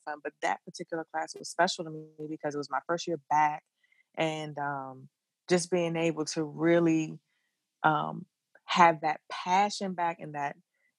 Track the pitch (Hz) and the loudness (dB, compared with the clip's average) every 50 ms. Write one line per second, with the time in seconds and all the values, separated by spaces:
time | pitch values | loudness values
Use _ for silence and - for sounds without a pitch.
0 | - 160 151 151 - 151 147 - - 170 190 - - - - - 180 - - 160 | -8 -8 -8 -6 -6 -10 -8 -4 -2 -2 -2 -2 -6 -14 -12 -12 -10 -8 -8 -8
1 | 160 _ - 160 160 - - - - - - - 170 190 - - 175 160 156 156 | -8 _ -6 -6 -6 -6 -8 -12 -12 -8 0 2 2 2 2 -2 -6 -10 -10 -12
2 | 156 156 - - 151 151 156 156 - 151 143 147 143 - 139 131 - - 170 170 | -12 -14 -14 -12 -10 -8 -8 -6 -4 -4 -4 -4 -6 -4 -6 -6 -2 -2 -2 -2
3 | - - 170 156 _ - 147 151 151 151 151 156 _ _ _ _ _ _ _ _ | -2 -2 -4 -4 _ 0 2 4 4 2 0 -2 _ _ _ _ _ _ _ _
4 | _ _ - - 160 160 156 156 156 151 151 143 143 143 143 139 135 135 131 131 | _ _ -6 -4 -2 -2 -2 -4 -8 -8 -8 -6 -4 -4 -4 -4 -6 -10 -12 -14
5 | 135 139 _ _ _ _ _ _ _ - 180 180 170 - - 180 170 165 165 165 | -18 -20 _ _ _ _ _ _ _ 2 2 2 2 2 0 0 0 0 0 0
6 | 165 170 156 151 156 151 - 165 160 147 147 147 156 165 170 170 170 165 160 160 | 0 0 0 0 -4 -4 -4 -4 -4 -4 -2 0 4 6 6 6 6 6 4 4
7 | 160 156 160 160 _ _ _ _ _ _ _ _ _ _ _ _ - 156 156 151 | 2 -2 -6 -12 _ _ _ _ _ _ _ _ _ _ _ _ 2 4 4 4
8 | 156 156 160 170 180 _ _ _ _ _ _ - _ - - 185 175 170 160 151 | 0 -4 -6 -8 -12 _ _ _ _ _ _ -18 _ -2 4 8 8 8 8 6
9 | 156 156 151 - _ - - - - 185 180 190 202 208 202 - 202 190 185 170 | 0 -4 -4 -4 _ -14 -12 -8 -4 0 2 4 4 2 0 -4 -4 -4 -4 -2
10 | 175 170 170 - - 156 151 143 143 143 - 175 _ _ _ _ _ _ _ | -2 -2 -4 -4 -10 -10 -6 -4 -4 -6 -6 _ _ _ _ _ _ _ _